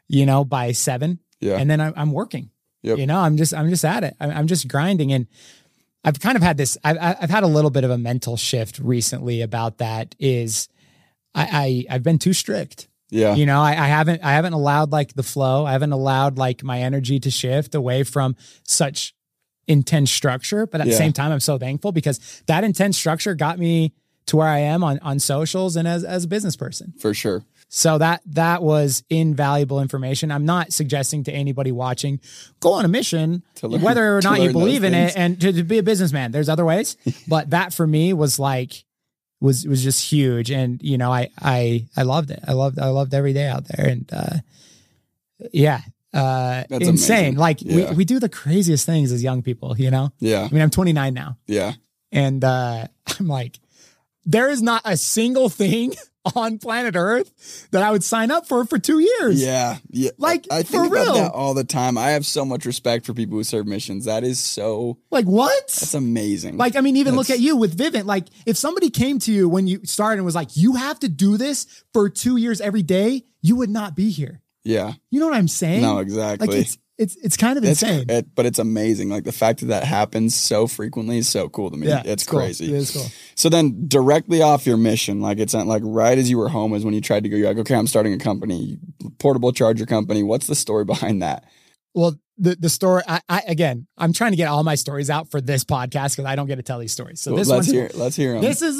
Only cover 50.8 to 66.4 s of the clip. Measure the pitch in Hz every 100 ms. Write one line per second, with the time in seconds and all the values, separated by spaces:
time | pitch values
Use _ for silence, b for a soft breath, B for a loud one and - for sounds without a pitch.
50.8 | 180 151 135 127 143 123 - 104 95 -
51.8 | _ _ _ 143 139 135 131 127 123 113
52.8 | 113 _ - - 180 135 120 - b b
53.8 | b b b _ 269 220 269 277 226 226
54.8 | 220 170 - 220 233 262 247 - 196 226
55.8 | 254 - - _ - 240 226 220 233 226
56.8 | 240 175 185 247 392 _ - - - 185
57.8 | 208 208 - 226 226 330 - 240 240 277
58.8 | - 311 370 494 262 143 131 131 123 -
59.8 | - 127 131 - 143 339 - 156 170 -
60.8 | - 403 480 247 175 127 139 135 127 143
61.8 | 127 117 135 151 147 151 135 123 123 123
62.8 | 120 117 - 117 104 107 110 113 104 101
63.8 | - 98 110 110 127 123 - - 107 107
64.8 | 120 127 _ 277 185 202 277 554 554 -
65.8 | - 143 120 117 104 98